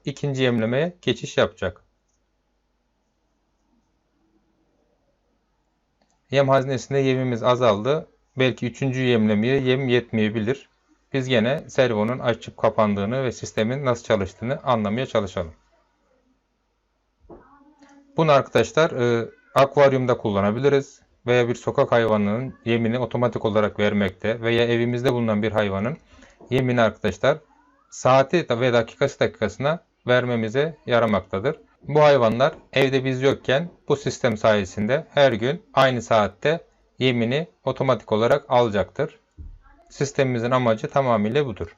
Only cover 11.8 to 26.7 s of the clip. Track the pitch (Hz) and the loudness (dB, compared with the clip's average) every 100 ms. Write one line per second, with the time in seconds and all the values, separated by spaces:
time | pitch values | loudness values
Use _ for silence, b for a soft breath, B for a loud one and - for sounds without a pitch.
11.8 | 127 107 107 127 123 113 - - 113 - | 0 2 -2 -2 -4 -4 -8 -2 -2 2
12.8 | 107 101 101 131 131 110 - - 110 135 | 0 0 -2 -4 -4 -6 -10 -4 -4 -2
13.8 | 135 120 - 110 92 - 113 147 139 120 | -2 -4 -2 -2 -2 -6 -8 -6 -2 -2
14.8 | 104 113 131 113 101 - 82 - _ _ | 0 -4 -2 -2 -2 -8 -10 -12 _ _
15.8 | _ _ _ _ _ 262 _ _ _ _ | _ _ _ _ _ _ _ _ _ _
16.8 | _ _ _ _ _ - _ _ _ _ | _ _ _ _ _ -20 _ _ _ _
17.8 | - - _ - 160 139 - 127 113 - | -20 -20 _ -2 4 4 4 0 0 2
18.8 | 165 127 120 117 113 - _ - 139 - | 0 0 0 0 -2 -12 _ 0 2 4
19.8 | 139 131 127 120 113 98 101 113 139 139 | 4 4 0 -2 0 0 0 0 2 2
20.8 | 139 - _ _ 120 123 120 120 - 113 | -2 -18 _ _ 0 2 2 -2 -4 0
21.8 | 135 120 113 107 101 110 135 - 117 117 | 2 2 2 2 0 -2 -6 -10 -2 0
22.8 | 117 123 120 120 120 110 113 104 104 - | 0 -2 -4 -2 -2 0 0 0 0 0
23.8 | 104 104 98 - 104 117 113 117 117 117 | 0 2 -2 -2 -6 -4 -2 0 2 0
24.8 | 120 120 131 123 117 104 110 104 104 98 | 0 -2 -2 -2 -2 0 0 -2 -2 -2
25.8 | 110 165 b b b b - 123 127 | -4 -8 b b b b -4 -2 0